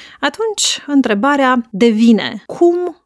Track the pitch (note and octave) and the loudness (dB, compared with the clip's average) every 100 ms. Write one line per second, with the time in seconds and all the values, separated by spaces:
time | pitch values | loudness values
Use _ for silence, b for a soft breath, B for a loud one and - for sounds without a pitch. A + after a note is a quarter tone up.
0 | B B C#4+ D4 A4+ G4+ - - - C#4 | B B -8 -6 -6 -4 -4 -6 -2 0
1 | A#3+ G3+ C4+ C#4+ B3+ B3+ - F#3 A#3 G#3+ | 0 0 0 0 0 0 -4 0 0 4
2 | A#3 G#3 B2+ G#3+ - - F4 F4 F4+ - | 4 2 0 -10 -10 0 2 2 -4 -10